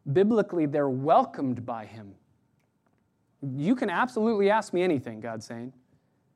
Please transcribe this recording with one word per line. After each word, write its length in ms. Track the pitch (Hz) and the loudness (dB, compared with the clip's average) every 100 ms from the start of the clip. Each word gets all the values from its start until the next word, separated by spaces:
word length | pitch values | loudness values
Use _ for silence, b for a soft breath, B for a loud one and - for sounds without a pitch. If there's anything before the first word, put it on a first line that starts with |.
| - | -2
biblically, 520 | 143 208 226 - 175 151 | 2 4 4 2 0 0
they're 240 | 147 139 | 0 0
welcomed 760 | 127 143 208 254 - 135 123 120 | 0 4 4 4 -2 -4 -4 -6
by 200 | 117 101 | -10 -12
him. 300 | 107 101 95 _ _ _ _ _ _ _ _ _ _ _ _ | -16 -18 -20 _ _ _ _ _ _ _ _ _ _ _ _
"You 340 | 139 131 160 247 | -10 -4 0 0
can 140 | 214 | 0
absolutely 600 | 175 247 226 220 208 196 | 0 0 0 0 2 4
ask 240 | 220 202 | 2 0
me 80 | 175 | 0
anything," 380 | 185 143 123 110 | 2 0 -2 -10
God's 260 | 117 113 - | -10 -10 -10
saying, 280 | 117 123 131 _ _ _ _ _ | -12 -12 -14 _ _ _ _ _